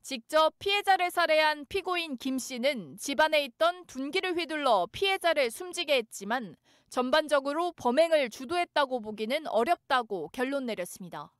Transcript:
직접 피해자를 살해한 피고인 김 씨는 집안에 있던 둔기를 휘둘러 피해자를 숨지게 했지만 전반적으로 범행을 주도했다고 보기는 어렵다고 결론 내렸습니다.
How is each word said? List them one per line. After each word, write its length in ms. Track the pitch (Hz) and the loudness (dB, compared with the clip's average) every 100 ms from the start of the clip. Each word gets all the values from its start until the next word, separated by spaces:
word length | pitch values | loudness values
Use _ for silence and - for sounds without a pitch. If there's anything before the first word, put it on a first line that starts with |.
직접 540 | - 269 _ 311 311 _ | -8 -10 _ 2 2 _
피해자를 540 | 392 403 403 381 359 | -2 0 2 2 2
살해한 540 | 349 330 311 311 302 285 | 0 2 4 4 0 -4
피고인 480 | 392 370 349 330 254 | -6 -2 -2 -4 -6
김 200 | 262 262 | -4 -4
씨는 600 | - 247 262 262 156 165 | -4 -2 0 -2 -8 -10
집안에 460 | - 269 311 311 | -4 2 4 2
있던 420 | 277 _ 330 359 339 | 0 _ 0 0 -12
둔기를 480 | 262 277 370 370 | -10 -4 -2 0
휘둘러 540 | 339 311 311 277 208 175 | -2 -2 0 4 4 2
피해자를 640 | - 392 381 339 302 247 | -2 0 2 2 2 0
숨지게 420 | - 359 339 311 | -2 -10 -6 0
했지만 640 | 269 220 - 196 247 202 - _ _ _ | 0 0 -12 -6 -4 -6 -16 _ _ _
전반적으로 800 | - 254 302 311 285 269 294 349 - | -4 2 2 4 0 2 -2 -2 -2
범행을 540 | 247 262 330 311 254 | 0 4 4 4 2
주도했다고 680 | - 254 349 - 302 269 254 | -4 -4 -2 0 0 0 -2
보기는 480 | 214 214 220 285 294 | -6 -6 -4 -4 0
어렵다고 840 | 214 233 233 _ 262 226 190 156 | 0 2 0 _ 0 0 -6 -6
결론 340 | - 254 277 247 | -4 -2 -2 -4
내렸습니다. 680 | 202 175 - 180 160 147 | -6 -6 -10 -12 -12 -14